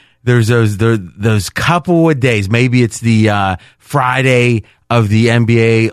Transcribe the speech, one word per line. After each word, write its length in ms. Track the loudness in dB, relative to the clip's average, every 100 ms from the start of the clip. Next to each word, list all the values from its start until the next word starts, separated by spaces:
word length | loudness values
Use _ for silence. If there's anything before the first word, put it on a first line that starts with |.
| _ _
there's 260 | 0 0 2
those, 280 | 2 0 0
there, 220 | -2 -2
those 500 | -6 -6 -2 -2 -4
couple 640 | -6 -2 -2 0 0 2
of 100 | 0
days. 300 | 0 -2 -2
Maybe 320 | 0 0 0
it's 180 | 0 -2
the, 300 | 0 2 2
uh, 260 | 0 -2 -4 -10 _
Friday 840 | -6 -4 -2 0 0 2 2 0 -4 _ -4
of 180 | -2 0
the 220 | 2 2
N 160 | 2 2
B 140 | 2
A 300 | 2 2 -2